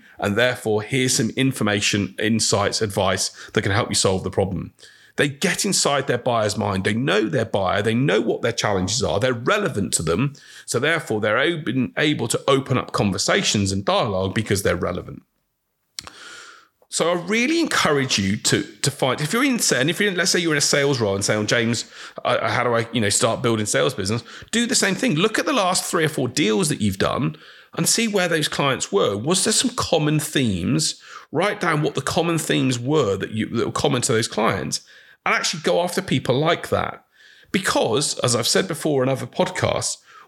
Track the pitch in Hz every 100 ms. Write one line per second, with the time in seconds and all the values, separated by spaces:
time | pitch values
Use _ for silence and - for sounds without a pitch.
0 | - - 101 101 123 120 110 107 104 135
1 | 127 - 113 120 135 131 107 104 - 104
2 | 95 - 110 113 - 104 101 - 107 104
3 | 95 95 - - - 113 104 101 - 101
4 | 104 95 92 104 92 85 - - - -
5 | - - 147 139 185 - 208 - 160 143
6 | 139 120 123 117 107 101 104 98 101 107
7 | 143 202 214 143 110 104 92 95 107 113
8 | 147 208 - - 117 113 110 98 92 -
9 | 92 92 127 117 131 208 190 117 98 -
10 | 80 85 139 139 - - - 120 143 165
11 | - 110 107 113 156 165 123 127 120 -
12 | 147 135 113 - - 135 135 123 - -
13 | 104 92 - 196 190 107 98 98 98 196
14 | 127 92 95 117 107 98 95 90 90 90
15 | - 67 - _ _ _ _ _ _ -
16 | - - - - - - _ _ _ -
17 | 165 175 170 220 254 339 320 - - 143
18 | 131 - 98 107 - 107 - - 139 -
19 | 135 123 151 233 285 240 - 131 139 175
20 | 208 180 170 185 165 147 - 147 143 131
21 | 104 98 95 107 107 120 117 117 - -
22 | - - - 123 110 117 120 117 113 123
23 | 101 - 117 107 123 110 104 139 147 -
24 | 95 120 - - - 226 240 240 196 190
25 | 262 151 214 - 294 262 185 185 - 180
26 | 156 - 123 139 196 214 160 139 104 95
27 | - - 151 156 - - - - 170 -
28 | 226 202 180 165 143 - 143 120 - 196
29 | 143 101 131 185 226 214 254 - - 165
30 | 151 151 151 156 120 90 92 151 151 -
31 | - - - 147 202 208 175 151 151 -
32 | - 175 165 165 - 151 131 120 123 156
33 | 107 95 95 110 - 110 - - 151 127
34 | - 113 117 - 214 104 - - - -
35 | - - - 226 - 165 180 175 180 185
36 | 185 170 - 127 160 170 - 98 87 -
37 | _ _ - - - 196 - 294 147 113
38 | 151 - 127 117 117 - 190 156 160 139
39 | 127 127 123 - 175 - 110 - - -
40 | - -